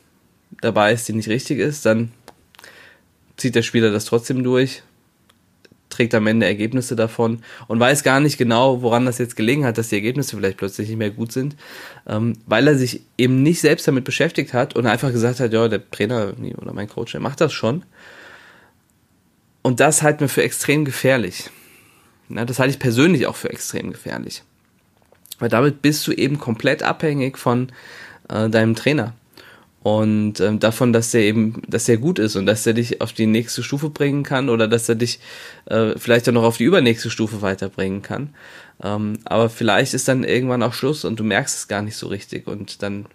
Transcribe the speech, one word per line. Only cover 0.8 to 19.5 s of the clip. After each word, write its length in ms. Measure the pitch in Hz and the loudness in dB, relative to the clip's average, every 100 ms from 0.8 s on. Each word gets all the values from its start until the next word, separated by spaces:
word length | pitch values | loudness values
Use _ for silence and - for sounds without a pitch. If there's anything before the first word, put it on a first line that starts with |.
| 104 | 4
ist, 160 | 117 - | 2 -2
die 40 | |
nicht 160 | 110 107 | -6 -2
richtig 300 | 117 - 135 | -4 -2 -2
ist, 260 | 117 147 | -2 0
dann 280 | 110 110 117 - - _ _ _ - - - _ _ _ _ - | 0 2 0 -8 -20 _ _ _ -20 -20 -20 _ _ _ _ -6
zieht 200 | 131 120 | 0 0
der 60 | |
Spieler 280 | 113 120 113 | 2 2 4
das 140 | 104 | 2
trotzdem 400 | - 117 117 127 | 0 -2 0 -2
durch, 380 | 127 127 131 - - _ _ _ _ _ _ _ _ _ _ | 2 2 2 -2 -18 _ _ _ _ _ _ _ _ _ _
trägt 200 | - 120 | -2 0
am 120 | 117 107 | 2 2
Ende 200 | 113 95 | 2 2
Ergebnisse 500 | 104 110 127 120 113 | 0 -2 -2 -4 -2
davon 460 | 113 - 117 113 - - - | -2 0 -2 -2 -8 -20 -6
und 140 | 117 | 2
weiß 220 | 123 147 | 4 4
gar 180 | 147 131 | 2 4
nicht 180 | 147 143 | 2 2
genau, 440 | 120 113 135 123 | 2 4 4 2
woran 240 | 123 117 127 | 2 2 2
das 120 | 120 | -2
jetzt 180 | 120 - | -4 -2
gelegen 280 | 110 147 | 0 2
hat, 140 | 135 113 | 0 -2
dass 100 | 113 | -2
die 80 | 104 | -2
Ergebnisse 400 | 107 131 135 107 | -2 -2 -6 -4
vielleicht 220 | 98 95 | -4 -2
plötzlich 300 | 98 - 104 | -8 -6 -6
nicht 100 | 110 | -4
mehr 120 | 104 | -4
gut 220 | 110 117 | -4 -6
sind, 240 | 131 127 147 - - - - - | -4 -6 -8 -18 -20 -20 -18 -8
ähm, 280 | 107 117 - - | -2 -2 -4 0
weil 200 | 107 143 | 4 4
er 100 | 143 | 4
sich 260 | 127 - - - | 2 -4 -12 0
eben 240 | 127 131 | 2 4
nicht 180 | 143 170 | 4 2
selbst 260 | 151 170 - | 0 0 2
damit 180 | 135 | 0
beschäftigt 500 | 127 - 156 170 143 | -2 -2 -2 -2 -4
hat 220 | 123 139 - | -2 -2 0
und 100 | 117 | 0
einfach 260 | 113 139 | 0 0
gesagt 280 | 120 117 123 | 0 0 0
hat, 120 | 123 | 0
„Ja, 160 | 110 113 | 2 2
der 200 | 101 - | 0 -6
Trainer 360 | - 107 123 101 | -4 -2 0 -2
irgendwie 280 | 117 104 | -6 -10
oder 180 | - - | -10 -12
mein 160 | 92 107 | -10 -10
Coach, 240 | - - | -10 -10
der 80 | - | -6
macht 200 | 113 139 | -8 0
das 120 | 156 | -2
schon.“ 320 | - 110 151 - _ - - - - - - _ _ _ _ _ _ _ _ _ | 0 -2 -2 -6 _ -20 -20 -20 -20 -20 -20 _ _ _ _ _ _ _ _ _